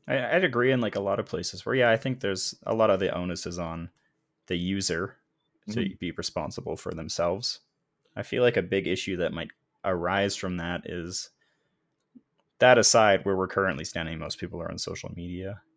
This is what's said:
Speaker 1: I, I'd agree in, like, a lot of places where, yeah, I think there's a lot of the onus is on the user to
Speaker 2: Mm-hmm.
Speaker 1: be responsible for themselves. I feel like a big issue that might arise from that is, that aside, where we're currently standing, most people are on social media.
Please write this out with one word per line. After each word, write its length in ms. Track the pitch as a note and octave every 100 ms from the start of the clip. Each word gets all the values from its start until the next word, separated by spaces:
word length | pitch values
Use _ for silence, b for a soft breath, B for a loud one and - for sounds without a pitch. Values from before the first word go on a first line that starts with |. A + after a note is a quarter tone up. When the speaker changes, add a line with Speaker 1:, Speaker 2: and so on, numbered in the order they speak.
| -
Speaker 1:
I, 280 | C3+ A#2+ E3+
I'd 80 |
agree 280 | F3+ A#2 B2+
in, 80 | C3
like, 160 | A2 G#2
a 40 |
lot 180 | G2+ G2+
of 60 | -
places 400 | - F#2 F#2 -
where, 80 |
yeah, 160 | B2+ A#2+
I 80 | A2+
think 220 | C3+ B2+
there's 340 | G2+ F#2+ - - -
a 80 | A2
lot 160 | A2
of 80 | F#2+
the 120 | F#2+
onus 360 | - F2+ F2 G2
is 100 | F2
on 320 | E2+ E2 E2+ - _ _ _ _ -
the 100 | F2
user 640 | F2+ G2 F#2+ E2 G2 - _ _ _ _ -
to 80 | A2
Speaker 2:
Mm-hmm. 140 | F#2+ F2+
Speaker 1:
be 120 | F2+
responsible 640 | D#2+ - - D2+ - - E2
for 140 | -
themselves. 680 | E2 D#2+ - E2+ G2 B2 - _ _ _ _ _ -
I 60 |
feel 220 | G#2 A#2+
like 140 | A#2+ -
a 40 |
big 240 | F2+ G2 E2+
issue 320 | F#2 - F2
that 160 | E2+
might 160 | E2 E2+ - _ _
arise 520 | G2 F2+ F2 G2 G2+ -
from 220 | F#2 F2+
that 240 | E2+ F2 -
is, 440 | F2 E2+ F#2 - _ _ _ _ _ _ _ _ - _ _ _ -
that 180 | B2+ B2
aside, 480 | G#2 A#2 G#2+ F#2+ G2+
where 100 | F#2+
we're 120 | F#2
currently 360 | - F#2+ C#2+ D#2
standing, 340 | F2 D#2+ D#2+
most 180 | D2+ -
people 220 | F2 F2
are 80 | E2+
on 60 | E2+
social 340 | - F#2 - E2+
media. 460 | F2 F2 F#2+ G2+ _